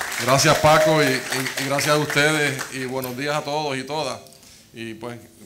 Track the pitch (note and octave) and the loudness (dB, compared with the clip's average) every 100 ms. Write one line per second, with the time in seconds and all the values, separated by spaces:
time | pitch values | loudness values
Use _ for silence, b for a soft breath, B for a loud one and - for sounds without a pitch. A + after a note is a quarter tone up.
0 | - - A#2 - D#3 C#3 D3+ D#3 D#3 D#3 | -8 -4 2 4 4 6 6 6 6 4
1 | C#3 B2+ - C3 C3 - C3+ C#3 D3 D3+ | 2 0 -4 -4 -4 -4 -2 0 2 0
2 | D3 D3 D3+ D#3 C#3+ C3 - C3 B2+ C3 | 0 2 2 2 0 -2 -8 -8 -6 -6
3 | B2 B2 D3 D3+ C#3+ D3+ D3 C3 C3 D#3 | -6 -6 -4 -4 -2 -4 -4 -6 -6 -6
4 | C3 A2+ - B B B B A#2 A2+ A2 | -6 -8 -14 B B B B -14 -12 -12
5 | A#2+ A#2 - - | -14 -14 -18 -20